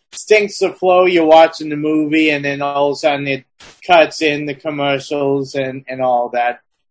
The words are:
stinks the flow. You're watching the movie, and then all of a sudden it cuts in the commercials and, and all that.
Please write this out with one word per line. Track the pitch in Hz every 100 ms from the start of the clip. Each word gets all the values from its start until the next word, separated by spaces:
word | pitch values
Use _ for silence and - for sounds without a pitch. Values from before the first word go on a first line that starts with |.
| _
stinks | - - 214 202 -
the | 190
flow. | 185 185 180 185
You're | 175 160
watching | 160 160 - 156
the | 147
movie, | 151 156 151 156 156
and | 143 143
then | 139
all | 143 143 143
of |
a | 135
sudden | 156 143 143
it | 135 - _ - -
cuts | - 175 151 -
in | 160 147 147
the |
commercials | 143 160 147 143 139 135 143 139 139 135 139
and, | 131 131 135
and | 131
all | 127 123 123
that. | 123 120 120 _ _ _